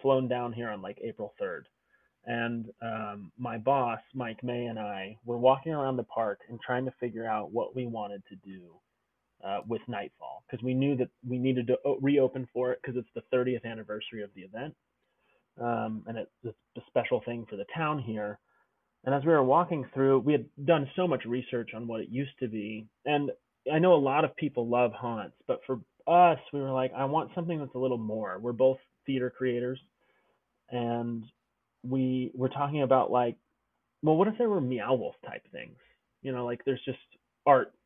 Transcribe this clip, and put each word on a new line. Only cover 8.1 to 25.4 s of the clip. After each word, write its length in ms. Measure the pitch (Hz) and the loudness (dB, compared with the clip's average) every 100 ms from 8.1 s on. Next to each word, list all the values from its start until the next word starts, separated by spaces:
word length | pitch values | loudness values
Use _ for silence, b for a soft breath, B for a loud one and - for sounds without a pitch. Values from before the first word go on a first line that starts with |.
| 101 - | -10 -16
to 100 | 92 | -20
do, 420 | 98 95 87 85 _ _ _ _ _ _ | -18 -18 -20 -20 _ _ _ _ _ _
uh, 180 | 95 101 110 | -8 -6 -4
with 140 | 110 - | -6 -6
Nightfall, 560 | 104 - - 69 - - | -8 -8 -12 -16 -16 -12
'cause 140 | 117 | -6
we 100 | 127 | -2
knew 220 | 127 139 131 | 2 2 2
that 160 | 127 _ | -2 _
we 160 | 123 127 | -6 -2
needed 300 | 131 127 120 | 0 2 2
to 100 | 127 | 0
o-, 160 | 139 135 | 0 0
reopen 460 | 139 143 131 135 123 | 2 4 4 0 -6
for 180 | 120 123 | -2 -2
it 100 | - | -2
'cause 140 | - 123 | -4 -6
it's 160 | 113 | -6
the 100 | - | -10
thirtieth 420 | - 127 127 117 113 | -2 0 2 -2 -6
anniversary 580 | 113 107 107 - 113 | -10 -10 -10 -10 -10
of 100 | 101 98 | -12 -14
the 80 | |
event. 340 | 92 110 147 - _ _ _ _ _ _ _ - | -14 -12 -12 -14 _ _ _ _ _ _ _ -6
Um, 480 | 120 117 110 110 - | -4 -2 -4 -6 -8
and 100 | 113 | -10
it's 280 | - _ 120 | -10 _ -14
a 360 | - _ - - | -14 _ -18 -4
special 320 | 127 - 120 | -2 0 0
thing 260 | - 117 113 | -2 -8 -8
for 120 | 101 | -10
the 80 | - | -8
town 340 | 160 156 151 | -4 -2 -2
here. 400 | 117 110 104 104 _ _ _ _ _ _ | -4 -6 -6 -8 _ _ _ _ _ _
And 100 | 127 | 0
as 120 | 139 151 | 2 4
we 80 | |
were 100 | 160 | 6
walking 400 | 131 156 175 160 123 | 6 4 2 -2 -4
through, 300 | 135 135 135 | 2 4 4
we 120 | 127 | 4
had 180 | 147 117 - 139 | 2 0 -2 2
done 240 | 165 135 - | 4 2 -2
so 140 | 180 | 0
much 160 | 135 113 | 0 -2
research 480 | 123 127 123 110 | -6 -4 -6 -6
on 140 | 113 117 | -8 -8
what 120 | 113 | -6
it 80 | - | -6
used 320 | 123 139 - | -6 -6 -6
to 80 | 123 | -6
be. 400 | 110 104 110 110 _ | -6 -6 -8 -14 _
And 280 | - 147 139 - _ _ - | 0 0 0 -6 _ _ -2
I 100 | 156 | 4
know 160 | 180 165 | 8 8
a 0 | |
lot 280 | 135 147 | 6 2
of 100 | 156 - | 2 0
people 320 | 151 123 117 | -4 -2 0
love 240 | 120 120 | 2 2
haunts, 420 | 110 123 113 92 - | 0 -6 -6 -8 -8